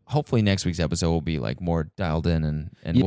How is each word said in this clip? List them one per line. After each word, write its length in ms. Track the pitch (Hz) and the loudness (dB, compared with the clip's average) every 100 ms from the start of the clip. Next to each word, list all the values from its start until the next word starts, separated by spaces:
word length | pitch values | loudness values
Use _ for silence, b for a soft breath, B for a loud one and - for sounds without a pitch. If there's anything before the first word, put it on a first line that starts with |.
| - | -4
Hopefully 340 | 147 - 120 | -2 0 2
next 240 | 101 92 | 4 2
week's 160 | 90 85 | 0 0
episode 300 | 78 85 85 | -2 0 0
will 100 | 82 | 0
be, 180 | 78 76 | 0 -4
like, 220 | 57 67 | -4 -4
more 300 | 85 82 78 - | -2 -2 -2 -6
dialed 280 | 87 78 87 | -2 0 0
in 180 | 82 | 0
and, 260 | 78 76 78 - | 0 -4 -8 -10
and 140 | - | 0
we'll 80 | 82 | 2